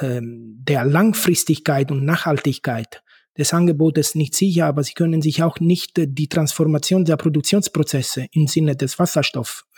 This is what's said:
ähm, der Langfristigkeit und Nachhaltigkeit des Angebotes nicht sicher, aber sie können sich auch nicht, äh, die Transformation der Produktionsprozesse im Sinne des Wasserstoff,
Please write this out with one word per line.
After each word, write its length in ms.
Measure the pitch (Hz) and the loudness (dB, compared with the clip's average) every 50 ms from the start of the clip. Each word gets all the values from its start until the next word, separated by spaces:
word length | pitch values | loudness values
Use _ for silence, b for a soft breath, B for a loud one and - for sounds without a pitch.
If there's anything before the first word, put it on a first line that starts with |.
ähm, 560 | 143 131 123 123 117 117 117 117 117 110 107 120 | -6 -4 -4 -6 -6 -8 -12 -14 -16 -18 -20 -8
der 260 | 131 - 143 139 139 | -2 -2 0 0 2
Langfristigkeit 1040 | 135 143 170 208 226 208 - - 180 170 - - - 156 - - - 143 139 139 139 | 2 4 4 4 4 2 2 0 0 0 2 2 0 -2 0 0 0 0 0 0 0
und 120 | 143 135 139 | -2 -2 0
Nachhaltigkeit 960 | 147 170 - - 170 151 139 - 151 131 - - 143 120 113 110 - - - b b b b b b _ | 0 0 0 0 -2 -2 0 0 -2 -4 -2 -4 -6 -6 -6 -8 -10 -14 -20 b b b b b b _
des 160 | - 147 - 170 | -4 -2 0 2
Angebotes 600 | 170 175 175 160 143 160 160 139 156 147 - - | 2 4 2 4 4 2 2 2 2 0 0 -2
nicht 180 | 160 151 - - | -2 -2 -2 0
sicher, 320 | - 196 196 170 170 160 | 0 0 2 2 2 2
aber 160 | 151 143 147 | 2 0 0
sie 120 | 143 - - | -2 -4 -2
können 280 | - 170 165 165 160 | -2 0 0 2 0
sich 220 | 151 156 143 - 165 | 0 0 0 2 0
auch 160 | 165 - - | 0 0 0
nicht, 380 | 170 170 180 175 - - - | 2 2 2 2 0 -4 -2
äh, 100 | 175 160 | -2 -2
die 220 | 143 139 139 151 - | -2 -2 -4 -4 -2
Transformation 760 | - 170 156 143 - - 160 156 151 147 - - 185 190 180 | -2 -2 -2 0 0 0 2 2 2 0 0 0 2 2 2
der 140 | 160 160 | 2 0
Produktionsprozesse 1080 | - - 165 147 151 - - - 208 196 - - 156 147 - - 135 123 - - 131 127 - | 0 0 0 0 0 0 2 0 0 0 0 -2 -2 0 0 -2 -2 -4 -4 -6 -8 -10 -4
im 160 | - 160 151 | 0 0 2
Sinne 280 | 139 - 160 160 151 139 | 2 2 2 2 0 0
des 220 | 127 139 131 - | -2 -4 -4 0
Wasserstoff, 680 | - 175 - - 156 147 - - 131 117 - - - - _ _ | 0 -2 0 2 0 0 0 -4 -6 -8 -8 -10 -14 -18 _ _